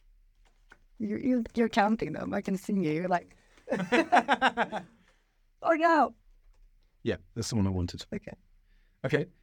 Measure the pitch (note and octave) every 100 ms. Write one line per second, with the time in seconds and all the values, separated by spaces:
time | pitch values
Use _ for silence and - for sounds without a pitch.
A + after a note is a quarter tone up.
0 | _ _ _ _ _ _ _ - _ -
1 | G#3+ G#3+ B3+ B3+ A#3 - A3+ A#3 G#3 A3+
2 | D3+ D#3 - G3+ G3 F#3+ - G3+ D#3+ D3+
3 | F3+ F3 - - _ _ - - F#3 A#3+
4 | D#4+ B3+ A#3 C4+ C4 A#3+ G3 G#3 - _
5 | _ _ _ _ _ - - E4 E4+ D#4+
6 | B3 - _ - _ - - _ _ _
7 | A#2+ F#2 - - A2 A#2 G2 F#2 F2 -
8 | - G3+ - - _ _ _ _ _ _
9 | B2+ C#3+ D#3 _